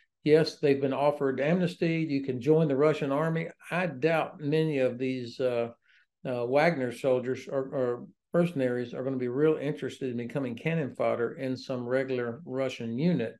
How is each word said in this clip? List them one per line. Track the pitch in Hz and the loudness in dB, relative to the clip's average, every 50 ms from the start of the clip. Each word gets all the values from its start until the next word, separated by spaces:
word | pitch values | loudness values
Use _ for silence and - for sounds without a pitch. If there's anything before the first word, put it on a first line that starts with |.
| _ _ _ _ - | _ _ _ _ 4
Yes, | 147 151 160 156 156 - - | 6 6 6 6 4 0 0
they've | 156 143 139 135 | 2 2 4 4
been | 139 131 131 | 2 0 0
offered | 123 143 147 143 - 139 135 131 120 | 2 2 2 2 2 0 0 0 0
amnesty. | 135 151 175 185 180 165 175 - 175 165 165 165 160 151 | 2 2 2 2 2 0 0 0 0 0 0 0 0 0
You | 139 139 | -2 -2
can | 139 135 123 120 | -2 -2 -4 0
join | 113 147 156 160 165 147 | 2 4 4 6 4 4
the | 135 | 2
Russian | 131 147 156 143 147 151 139 135 | 4 4 4 4 2 0 -2 0
army. | 147 160 165 160 165 165 - - _ - - | 0 0 0 -2 -2 -4 -6 -10 _ -10 -6
I | 170 175 185 170 | -2 -2 -2 -2
doubt | 135 127 135 160 165 156 - - - - | -2 0 0 2 2 2 0 -2 -6 -6
many | 151 143 156 160 160 160 147 135 | -2 0 2 2 2 2 2 2
of | 127 127 117 123 | 2 2 0 0
these, | 131 131 131 127 120 117 - - | -2 -2 -2 -4 -6 -8 -4 -2
uh, | 131 127 120 117 117 117 117 - _ _ _ _ _ _ _ _ - | -2 0 0 0 -2 -4 -6 -12 _ _ _ _ _ _ _ _ -8
uh, | 139 123 120 120 | -6 -4 -2 -2
Wagner | 123 131 143 156 175 165 139 127 120 | 2 4 4 4 4 2 0 -2 -4
soldiers | 117 - - 135 127 127 117 127 127 120 - - | -4 -2 0 2 2 2 0 -2 -4 -6 -6 -6
or, | 143 135 | -4 -4
or | 135 135 151 139 127 123 120 127 131 - - _ _ _ - | -4 -4 -2 -2 -2 -2 -2 -4 -8 -14 -20 _ _ _ 0
mercenaries | 170 175 175 - 139 131 123 123 123 123 110 - | 2 2 2 0 0 0 0 0 -2 -4 -6 -6
are | 135 127 | -6 -4
gonna | 135 135 | -4 -4
be | 127 127 123 | -2 -2 -2
real | 120 135 151 160 156 | 0 4 4 4 4
interested | 131 131 147 147 - 147 123 - - 139 127 | 2 0 -4 -4 -4 -6 -8 -6 -6 -6 -6
in | 117 120 | -4 -4
becoming | 120 120 - 143 135 120 117 - | -6 -4 -4 -4 -4 -4 -6 -4
cannon | - 160 165 165 143 123 - | -2 -2 0 0 -2 -4 -4
fodder | - 127 117 113 113 117 - - | -2 -2 0 0 0 -2 -4 -4
in | - 135 131 131 | -4 -6 -6 -6
some | 127 - - 131 123 120 | -6 -6 -6 -6 -6 -2
regular | 120 127 135 131 131 131 123 120 117 117 - - | -2 0 0 0 0 -2 -2 -2 -4 -6 -8 -10
Russian | 135 127 131 135 127 131 - 120 113 117 123 | -8 -4 -4 -4 -4 -4 -6 -6 -4 -2 0
unit. | 156 180 175 127 113 110 - | 2 2 2 2 0 -4 -6